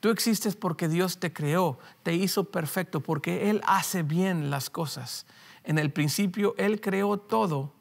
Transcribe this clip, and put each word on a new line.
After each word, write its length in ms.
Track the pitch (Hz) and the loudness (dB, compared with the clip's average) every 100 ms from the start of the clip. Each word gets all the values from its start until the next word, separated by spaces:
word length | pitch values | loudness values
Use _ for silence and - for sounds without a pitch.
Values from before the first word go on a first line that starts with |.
Tú 100 | 214 | 2
existes 460 | 226 - 214 220 - | 2 2 2 0 -2
porque 320 | 190 147 165 | -4 -2 0
Dios 300 | 165 185 175 | 2 0 0
te 140 | 175 | -6
creó, 460 | - 147 165 180 123 - - | -2 0 2 2 -2 -12 -8
te 120 | - | -2
hizo 300 | 170 190 208 | 0 2 0
perfecto, 560 | 180 180 156 - 175 156 | -2 -2 -4 -4 -2 -4
porque 500 | 135 151 170 175 202 | -2 -2 -2 0 2
Él 100 | 214 - | 0 2
hace 360 | 190 - 185 | 2 2 -2
bien 480 | 151 160 190 175 147 | 0 2 2 0 0
las 200 | 143 127 | -2 -6
cosas. 560 | - 160 - 123 - - - - - | -6 -6 -6 -10 -12 -14 -20 -20 -18
En 140 | - 156 | -2 0
el 120 | 151 | 2
principio, 640 | 151 147 139 202 180 202 - | 2 0 2 0 2 0 2
Él 220 | 202 214 | 0 0
creó 380 | 208 190 202 202 | -2 0 0 -2
todo 540 | - 220 208 147 143 _ | -2 0 2 0 -4 _